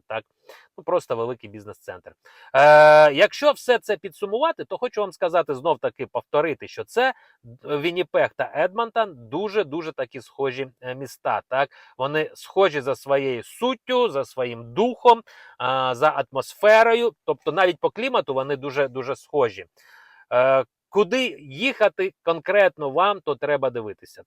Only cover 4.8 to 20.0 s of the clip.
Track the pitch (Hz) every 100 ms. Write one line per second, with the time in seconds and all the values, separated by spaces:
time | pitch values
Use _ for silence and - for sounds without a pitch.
4.8 | 247 220 196 - 175 170 156 131 160 143
5.8 | 131 - 123 120 - 147 160 131 101 -
6.8 | 107 226 262 - _ _ 117 120 - 147
7.8 | 165 175 170 175 131 - 131 143 180 202
8.8 | 233 233 208 131 113 147 208 208 156 156
9.8 | 160 147 127 135 - - 135 127 131 _
10.8 | 127 131 135 - 135 107 - 131 139 -
11.8 | - - 135 156 156 - - 190 190 147
12.8 | 123 123 135 139 135 120 - - 240 254
13.8 | - 254 233 139 127 - 123 117 117 120
14.8 | 240 233 247 233 - - - - 127 131
15.8 | 127 120 151 139 135 135 - - 208 220
16.8 | 226 233 233 - - 147 156 160 185 165
17.8 | 160 - 262 240 147 131 135 139 139 135
18.8 | 139 123 123 139 - 147 117 98 87 _
19.8 | _ -